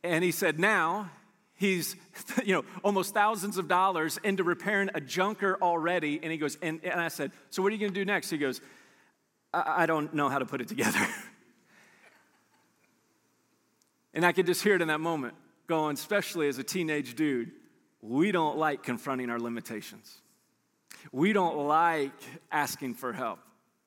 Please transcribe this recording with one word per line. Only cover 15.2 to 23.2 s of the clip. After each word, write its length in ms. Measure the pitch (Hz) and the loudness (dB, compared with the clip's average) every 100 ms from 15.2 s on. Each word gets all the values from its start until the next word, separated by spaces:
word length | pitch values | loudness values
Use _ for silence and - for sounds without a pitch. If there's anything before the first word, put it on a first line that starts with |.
| 123 - _ _ - | -4 -10 _ _ -2
going, 280 | 160 156 147 | 0 0 -2
especially 520 | - 202 - 170 147 | -2 -2 0 0 0
as 100 | 127 | -2
a 60 | |
teenage 520 | 135 185 160 151 131 120 | -4 -4 -2 -2 -4 -2
dude, 360 | 151 127 120 - - _ _ _ | 0 0 -4 -12 -20 _ _ _
we 300 | 107 131 196 | -4 2 2
don't 260 | 185 156 143 | 4 2 0
like 240 | 156 139 | -2 -2
confronting 480 | - 120 139 131 123 | -4 -6 -4 -4 -2
our 100 | 120 | -4
limitations. 840 | 117 117 - 110 - 113 - - _ _ _ _ _ _ _ - 151 | -4 -6 -8 -10 -12 -18 -20 -20 _ _ _ _ _ _ _ -20 -10
We 200 | 127 185 | 0 2
don't 240 | 208 175 151 | 4 2 0
like 540 | 143 156 170 160 139 - - 147 _ | 2 4 4 2 -2 -6 -18 -20 _
asking 440 | 156 139 - 131 117 | -2 -2 -4 -8 -6
for 180 | 127 | -6
help. 260 | 107 | -4